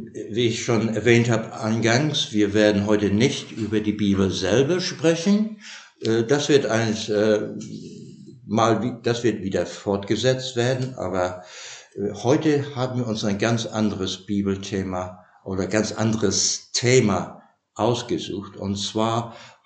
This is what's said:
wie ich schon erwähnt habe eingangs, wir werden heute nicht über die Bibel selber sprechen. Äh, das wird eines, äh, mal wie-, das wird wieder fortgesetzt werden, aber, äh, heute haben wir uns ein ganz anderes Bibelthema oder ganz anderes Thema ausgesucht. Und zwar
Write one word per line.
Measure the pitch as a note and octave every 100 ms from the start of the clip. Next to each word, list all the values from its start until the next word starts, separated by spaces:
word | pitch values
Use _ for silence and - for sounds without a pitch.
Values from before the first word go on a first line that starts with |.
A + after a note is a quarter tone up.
| A2 A#2 -
wie | G#2+ A#2
ich | G#2+
schon | - A2+ A2
erwähnt | A2 A2 A#2 A#2
habe | A2 - -
eingangs, | A2 A2+ A2+ A#2+ D3+ - -
wir | G#2+ G2+
werden | G#2 G#2+ G2+ G2+
heute | G#2 G2+
nicht | G2+ C3+ - -
über | A2+ G#2 G#2+
die | G#2+
Bibel | G2 G#2 G2 G2
selber | E2 F2+ A2 C#3 F3+
sprechen. | F3+ - D#3+ E3 G3+ G#3 A3 - - - - _
Äh, | A2+ A2+
das | A2+ C#3+ C#3+
wird | C#3+
eines, | G#2+ A2 A2+ G#2 -
äh, | G#2 G#2+ G#2+ G#2+ A2 - G#2+ - - - - - - -
mal | G#2+ A2 G#2+
wie-, | B2 A#2
das | A#2 A#2
wird | A#2 G2+
wieder | F#2+ F#2 F2
fortgesetzt | - G#2 G2 G2+ F#2 B2+ C3 - A#2
werden, | A#2+ B2+ C3
aber, | - F#2 F#2 F2+ - - - - - -
äh, | - G2+
heute | - A#2 D#3 D#3 C#3+ -
haben | B2 B2+ B2
wir | A2+
uns | G#2
ein | A2 G2
ganz | A#2 A#2 A2+
anderes | G#2+ G#2+ F#2+ F#2+ -
Bibelthema | - G2+ G2 F#2+ - G2 F#2+ F2+ F2+ - - _
oder | G2 F#2+ F2+
ganz | G#2+ G#2
anderes | - A2+ A2 G2+ F#2+ - - -
Thema | - A#2+ C3 G#2+ F#2 D#2+ - - _ _
ausgesucht. | - A2 A#2 - E2 - F#2 G2 -
Und | G2 G2+
zwar | - A2 A2+ A#2 A#2 - - -